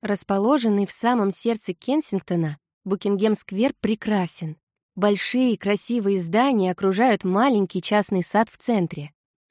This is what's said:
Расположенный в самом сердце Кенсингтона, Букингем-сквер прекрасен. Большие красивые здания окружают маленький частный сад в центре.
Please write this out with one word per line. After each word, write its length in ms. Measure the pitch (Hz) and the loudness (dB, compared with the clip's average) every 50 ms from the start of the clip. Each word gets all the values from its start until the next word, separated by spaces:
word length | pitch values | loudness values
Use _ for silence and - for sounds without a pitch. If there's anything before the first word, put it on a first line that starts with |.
| - | -2
Расположенный 800 | 214 202 190 - - 196 196 202 233 294 294 233 220 208 202 202 | -4 -4 -4 -2 -2 -2 0 2 2 2 2 2 2 2 2 0
в 60 | 190 | -2
самом 400 | - - - 233 254 240 202 196 | -4 -4 -2 0 0 2 0 0
сердце 420 | 190 - - 233 233 220 - - 180 | -2 -2 -2 -4 -4 -4 -6 -10 -10
Кенсингтона, 840 | _ - - 269 311 302 - - 190 - - 180 170 165 156 147 _ _ _ _ _ _ | _ -4 -2 -2 -2 -2 -2 -6 -6 -4 -2 -2 -2 -2 -2 -4 _ _ _ _ _ _
Букингем-сквер 880 | 190 185 - - 202 202 190 202 220 214 - - - 190 190 233 277 - _ | -4 -4 -2 -2 -2 0 2 2 0 0 0 -4 -8 -2 -2 0 -2 -2 _
прекрасен. 760 | - 202 220 - - 214 214 196 180 170 - - 170 156 151 _ _ _ _ _ _ _ _ | -2 -2 -2 -2 -2 -2 0 0 0 -2 -6 -8 -10 -10 -10 _ _ _ _ _ _ _ _
Большие 640 | - 190 208 202 190 - - - 247 262 247 220 | 0 2 2 2 2 -2 -2 0 2 2 2 0
красивые 640 | - - 196 208 190 - - 233 240 202 196 202 190 | 0 0 -2 -2 -2 -2 -4 -4 -2 0 0 0 0
здания 520 | 175 165 170 220 254 285 262 214 185 185 | -2 0 2 2 2 4 4 2 2 2
окружают 520 | 180 - - 190 190 190 240 262 214 190 - | 0 0 0 0 2 4 4 4 2 2 0
маленький 580 | 185 180 196 240 277 254 208 196 175 - 185 | 0 2 2 4 4 4 2 2 0 -2 -6
частный 420 | - - 208 208 202 - 208 185 170 | -2 0 0 0 2 2 0 -2 -2
сад 260 | - - 208 226 - | 2 2 2 2 2
в 80 | - | -2
центре. 540 | - - - 240 202 175 160 - - 143 147 _ _ _ _ _ _ _ _ | -10 -2 0 0 0 0 -2 -4 -10 -12 -14 _ _ _ _ _ _ _ _